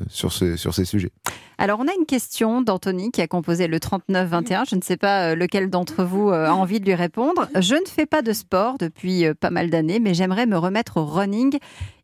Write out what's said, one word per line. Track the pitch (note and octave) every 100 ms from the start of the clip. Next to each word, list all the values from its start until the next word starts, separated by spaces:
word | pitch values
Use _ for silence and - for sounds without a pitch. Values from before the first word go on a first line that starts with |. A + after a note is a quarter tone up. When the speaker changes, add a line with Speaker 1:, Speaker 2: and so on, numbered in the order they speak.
| -
Speaker 1:
sur | - -
ces, | - F2+ E2+
sur | -
ces | E2 F#2
sujets. | G#2 F2 - - - - -
Speaker 2:
Alors, | G3 G#3+
on | C#4
a | F#4+
une | D#4
question | B3+ - - A3+ A#3+
d'Anthony | A3+ F#3 G3 F#3 G#3
qui | A#3+
a | E3
composé | F3+ D#3+ E3+ F3
le | D#3+
trente-neuf | - F#3+ - F#3+ F3+
vingt | - A#3
et |
un. | F#3+
Je | C4
ne | F#3+
sais | - F3+
pas, | G3+ G3 E3+
euh, |
lequel | E3 F3+ G3+ F#3+
d'entre | F3+ F3+ -
vous, | F3+ F#3+ G#3
euh, | E3+ D#3+
a |
envie | F3+ F#3 A3
de | F#3+
lui |
répondre. « | F3 F3 G#3+ C4+ F4 A3+ A#3
Je | F3+
ne | C#4+ F#4+
fais | - D4+
pas | D#4
de | A3+
sport | G#3+ - F#3 A3 C4
depuis, | E3+ - F3+ F#3 D#3+
euh, |
pas | D3+ F3
mal | E3+ E3+
d'années, | E3 D#3+ G#3+
mais | G#3+
j'aimerais | E3+ F#3 F#3+ A#3+
me | F#3
remettre | F3 G#3 A#3 F3
au |
running | D3+ D#3+ G3 G#3 C4 C#4 - - - -